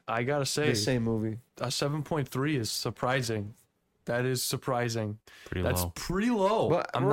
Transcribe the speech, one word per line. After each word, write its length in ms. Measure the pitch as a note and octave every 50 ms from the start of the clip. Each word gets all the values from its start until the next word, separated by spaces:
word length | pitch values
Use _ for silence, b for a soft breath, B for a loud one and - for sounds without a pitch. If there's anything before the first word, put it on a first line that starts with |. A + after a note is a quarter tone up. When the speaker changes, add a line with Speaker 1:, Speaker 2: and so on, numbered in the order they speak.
| _ -
Speaker 1:
I 160 | A2 A#2 B2
gotta 200 | B2+ D3 D3 C#3
say, 260 | - - - D3 D3+
Speaker 2:
The 40 | B2
same 300 | G#2+ G#2 C#3+ C3 A#2+ A2+
movie. 340 | A2+ A2+ A2 G#2+ A2+ A2 A2+ - _ _ -
Speaker 1:
a 100 | B2+ B2
seven 320 | - - D3+ C#3+ D3 D#3 D3
point 240 | - F3 D#3 C3 -
three 280 | - B2+ C3+ D3+ D#3
is 120 | C3 A2+ G#2
surprising. 840 | - - - A#2+ G#2+ - - B2 B2+ C#3 B2 A2+ A2+ G#2+ G2+ G#2 A2+ - _ _ _ _ _ _ _ _ -
That 180 | - A#2 A#2+ B2+
is 180 | B2+ C3 B2 -
surprising. 800 | - - B2+ - - B2+ A#2+ A#2+ A#2+ A2+ A#2 A2 G#2 G2+ G#2 _ B B B B
Speaker 3:
Pretty 180 | B - F#2 F#2
Speaker 1:
That's 200 | - - F2+ F2+
Speaker 3:
low. 100 | F2+ -
Speaker 1:
pretty 360 | - - - E3+ F#3 G#3+ B3
low. 380 | B3 G#3+ F#3 G3 A3 A3+ C#3+ A2
Speaker 2:
But 220 | D#3 F3 - - -
Speaker 1:
I'm 100 | - C3
not 60 | C3+